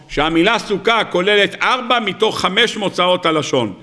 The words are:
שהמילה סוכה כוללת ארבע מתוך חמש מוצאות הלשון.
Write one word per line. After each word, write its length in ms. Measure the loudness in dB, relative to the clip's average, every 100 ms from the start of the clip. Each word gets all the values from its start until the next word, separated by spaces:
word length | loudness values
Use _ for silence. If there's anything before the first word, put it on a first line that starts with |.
| -8
שהמילה 500 | -2 0 2 2 0
סוכה 460 | -2 -2 0 0
כוללת 580 | 0 -2 2 2 2 0
ארבע 380 | -2 0 0 0
מתוך 400 | 0 -2 -2 0
חמש 360 | -2 0 0 0
מוצאות 500 | -4 0 2 2 2
הלשון. 460 | 0 0 0 -2 -6